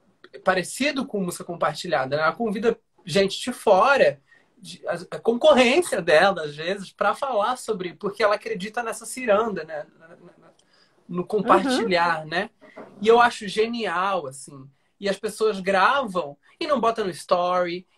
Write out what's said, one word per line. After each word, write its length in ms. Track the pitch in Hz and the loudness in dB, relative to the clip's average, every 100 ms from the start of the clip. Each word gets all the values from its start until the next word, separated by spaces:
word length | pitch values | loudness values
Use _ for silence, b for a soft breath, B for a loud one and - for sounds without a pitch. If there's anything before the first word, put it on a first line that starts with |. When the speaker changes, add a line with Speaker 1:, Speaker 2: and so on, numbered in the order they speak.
| _ _ - - | _ _ -20 -6
Speaker 1:
parecido 640 | 190 185 175 - 285 277 - | -2 -2 -2 -4 -2 -2 -6
com 140 | 202 | -6
música 200 | 175 - | -6 -8
compartilhada, 760 | 180 165 156 151 180 147 131 147 | -10 -4 -4 -4 -4 -2 -2 -2
né? 60 | |
Ela 100 | 160 | -2
convida 460 | 160 226 208 226 - _ _ | -2 -6 -2 -2 -2 _ _
gente 340 | 170 190 196 - | -2 0 0 -2
de 120 | 254 | -8
fora, 680 | - 233 185 247 262 151 135 _ _ _ _ | -2 4 6 6 4 2 0 _ _ _ _
de, 280 | 170 170 - | -20 -12 -8
a, 60 | 175 - - | -8 -8 -6
a 20 | |
concorrência 840 | 233 240 311 254 247 320 - 220 | -2 2 6 6 6 4 0 -2
dela, 420 | 170 156 196 170 | 4 6 4 2
às 100 | 151 | -6
vezes, 360 | 147 165 202 180 | -8 -6 -6 -8
pra 240 | - 202 | -4 -2
falar 420 | 208 269 214 220 254 | -2 -2 -2 -2 -2
sobre, 360 | - 196 180 | -6 -6 -8
porque 280 | - 196 214 | -8 -8 0
ela 120 | 208 | 0
acredita 480 | 208 233 208 214 240 | 0 -4 -8 -6 -6
nessa 220 | 226 208 | -6 -8
ciranda, 580 | 220 254 240 202 233 175 | -12 -6 2 2 2 -4
né? 200 | 160 151 - _ | -8 -12 -12 _
Na, 100 | 165 | -20
na, 60 | - | -20
na, 320 | 170 _ 165 _ _ _ _ _ - | -20 _ _ _ _ _ _ _ -10
no 180 | 180 | -8
compartilhar, 1000 | 175 214 - 190 262 254 294 170 170 160 | -2 -2 4 4 4 0 2 2 0 -2
Speaker 2:
Uhum. 60 | 156 | -4
Speaker 1:
né? 200 | 170 220 _ b b - - | -6 -6 _ b b -20 -2
E 60 | 208 | 6
eu 120 | 240 | 6
acho 280 | 240 - 202 | 6 2 -6
genial, 800 | 160 233 240 196 170 196 185 135 | -2 -2 -2 -4 -2 -2 -4 -6
assim. 420 | - - 139 135 _ _ - | -14 -18 -20 -20 _ _ -8
E 100 | 196 | -4
as 80 | 196 | -4
pessoas 420 | 208 - 220 196 | -6 -2 0 0
gravam 800 | 185 190 208 277 226 180 143 - _ - | 0 4 4 4 0 -4 -6 -10 _ -6
e 80 | 320 | -2
não 120 | 262 | 2
botam 260 | 226 226 | 2 0
no 60 | 196 | -4
story, 760 | - - 180 180 180 175 180 - | -6 -4 -2 0 0 -2 -6 -12